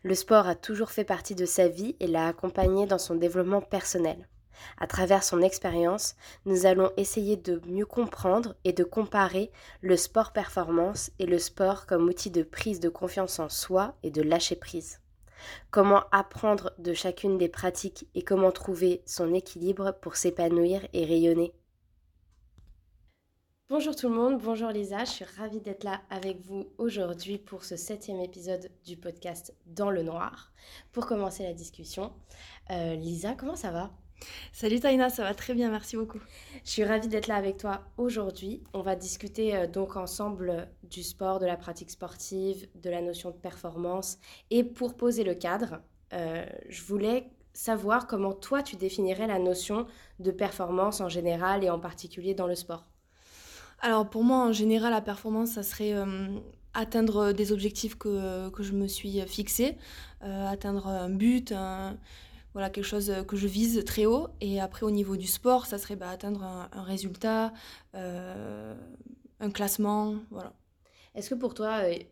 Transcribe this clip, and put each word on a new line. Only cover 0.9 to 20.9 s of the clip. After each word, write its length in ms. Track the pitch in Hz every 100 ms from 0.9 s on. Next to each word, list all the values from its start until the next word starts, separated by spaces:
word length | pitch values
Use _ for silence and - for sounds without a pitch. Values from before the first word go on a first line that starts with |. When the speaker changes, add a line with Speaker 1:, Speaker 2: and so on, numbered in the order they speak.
Speaker 1:
fait 120 | -
partie 320 | 196 185 - 185
de 100 | 180
sa 220 | - 180
vie 280 | 165 220 -
et 80 | 170
l'a 200 | 165 160
accompagnée 600 | 165 185 185 185 190 202
dans 100 | 185
son 180 | - 165
développement 460 | 175 180 180 202
personnel. 680 | 190 196 - 185 165 165 - - _ - - -
À 100 | 175
travers 360 | - 185 196
son 180 | 185 175
expérience, 760 | 185 185 185 170 170 208 - - - - 196
nous 200 | 185 185
allons 240 | 185 190 190
essayer 400 | 196 - 202 202
de 240 | 180 175 175
mieux 200 | 185 208
comprendre 680 | - 226 - 185 202 233 - 185
et 80 |
de 100 | 180
comparer 680 | 175 - 208 208 190 185 220 - - -
le 160 | 185 180
sport 380 | - 226 220
performance 760 | 214 196 - 165 170 180 208 - -
et 80 | 180
le 140 | 175
sport 460 | - - 190 196 -
comme 240 | 175 170
outil 200 | 180 202
de 140 | 170
prise 380 | 160 - 220 185
de 80 | 170
confiance 500 | 170 180 196 185 -
en 80 | 151
soi 480 | - - 185 214 -
et 80 | 160
de 100 | 151
lâcher 360 | 156 170 - 175
prise. 420 | - 170 - - _ _ - - - - -
Comment 320 | 214 202 202 -
apprendre 640 | 196 190 - 214 202 180 -
de 160 | 170
chacune 440 | 165 185 175 202 190
des 100 | 175
pratiques 600 | - 185 180 196 - - 180
et 60 |
comment 300 | 180 190 185
trouver 500 | 185 - 175 185 175 -
son 280 | - 170
équilibre 640 | 180 180 170 175 196 196 190
pour 160 | 165 -
s'épanouir 640 | 180 175 170 170 170 190 -